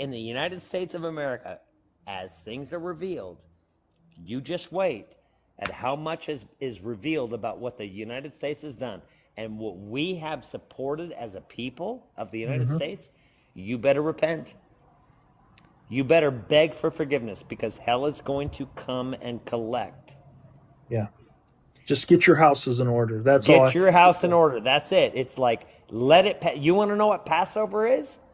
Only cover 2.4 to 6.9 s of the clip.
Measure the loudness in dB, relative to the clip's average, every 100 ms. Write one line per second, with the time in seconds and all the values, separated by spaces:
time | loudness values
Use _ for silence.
2.4 | -14 -14 -10 -10 -10 -10 -8 -10 -12 -18
3.4 | _ _ _ _ _ _ _ -20 -12 -10
4.4 | -8 -10 -8 -4 -2 -4 -10 _ _ _
5.4 | _ _ -10 -6 -6 -6 -6 -8 -8 -12
6.4 | -14 _ -12 -10 -12